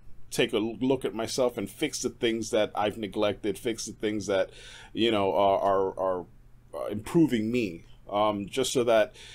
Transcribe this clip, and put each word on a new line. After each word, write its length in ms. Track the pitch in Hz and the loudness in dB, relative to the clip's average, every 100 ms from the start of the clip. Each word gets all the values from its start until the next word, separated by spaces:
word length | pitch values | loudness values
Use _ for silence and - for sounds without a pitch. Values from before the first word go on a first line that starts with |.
| - - - | -14 -12 -8
take 220 | - 117 | -2 0
a 40 | 113 | 0
l-, 200 | 110 110 | -2 -2
look 240 | 131 135 123 | 0 0 0
at 80 | |
myself 440 | 107 113 - 127 - | -4 -4 0 0 0
and 120 | 101 | -8
fix 320 | - 151 - | -4 -6 -4
the 80 | 123 | -6
things 400 | - 120 113 110 | -2 -2 0 0
that 200 | 117 104 - | 0 0 0
I've 220 | 107 110 | -2 -2
neglected, 640 | 104 98 104 101 107 95 | -6 -2 0 0 -4 -2
fix 260 | 123 113 - | -4 -4 -8
the 60 | |
things 320 | - 110 107 95 | -4 -4 -2 0
that, 220 | 95 - - - - - | 0 0 -4 -20 -20 -12
you 180 | - 117 | 0 2
know, 240 | 107 98 80 | 2 2 4
are, 240 | 101 98 | 4 4
are, 400 | 98 95 95 - | 4 2 2 0
are, 260 | 95 92 87 - - - - | -2 -2 -6 -16 -20 -20 -16
uh, 120 | 73 60 | -10 -6
improving 680 | 107 104 170 156 120 107 | -6 0 4 4 4 0
me." 320 | 123 107 85 - - - | 0 -2 -6 -16 -20 -6
Um, 380 | 101 107 101 98 | 2 2 2 -4
just 240 | 135 127 | -2 0
so 120 | 135 | 2
that, 320 | 120 113 107 - - | 4 4 4 -2 -20